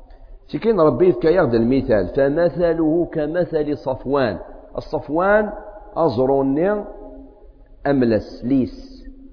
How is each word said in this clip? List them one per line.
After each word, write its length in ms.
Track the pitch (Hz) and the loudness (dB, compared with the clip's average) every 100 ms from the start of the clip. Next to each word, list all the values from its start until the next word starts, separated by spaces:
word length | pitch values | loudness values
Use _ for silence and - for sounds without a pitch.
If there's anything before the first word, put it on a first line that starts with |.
| - - - - - | -20 -20 -20 -20 -10
شكين 340 | - 220 208 | -4 0 4
ربي 280 | 151 123 185 | 4 6 4
يذكر 200 | - 160 | 4 2
ياخذ 260 | 185 143 | 4 4
المثال، 540 | 117 117 135 131 107 92 | 2 2 2 2 0 0
"فمثله 1000 | 135 139 156 170 170 170 165 156 170 160 | 0 0 2 0 0 0 2 0 0 0
كمثل 680 | 160 151 175 170 160 147 143 | -4 -4 -2 -2 -2 -2 -4
صفوان." 600 | 135 127 127 143 120 87 - - - - | -6 -6 -2 0 0 -2 -10 -20 -14 -12
الصفوان 760 | - 151 - 156 190 214 214 - - - - 139 | -8 -8 -4 -2 2 2 2 -6 -16 -18 -10 -2
أزروني 880 | 160 113 131 139 135 139 185 208 - - - - - - - - - - 143 | 0 2 2 2 2 2 0 -2 -6 -14 -18 -20 -20 -20 -20 -20 -20 -8 -2
أملس 580 | 139 120 104 - - | 2 2 0 -2 -10
ليس. 600 | 117 135 107 - - - - - - | -2 0 0 -6 -18 -20 -20 -20 -20